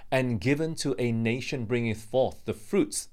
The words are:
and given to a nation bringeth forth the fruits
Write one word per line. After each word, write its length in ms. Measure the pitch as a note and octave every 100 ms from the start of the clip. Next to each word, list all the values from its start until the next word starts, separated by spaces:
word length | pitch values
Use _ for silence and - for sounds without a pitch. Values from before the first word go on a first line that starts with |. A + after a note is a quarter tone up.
| -
and 280 | C3 B2+ A2+
given 360 | C3 C#3+ D#3+ D#3+
to 200 | C#3+ -
a 120 | A#2+
nation 540 | A2+ A2+ B2 - C3+ G#2+
bringeth 380 | A#2+ A#2 G2+
forth 420 | - C3 A2 - -
the 80 |
fruits 560 | - - G3+ - - -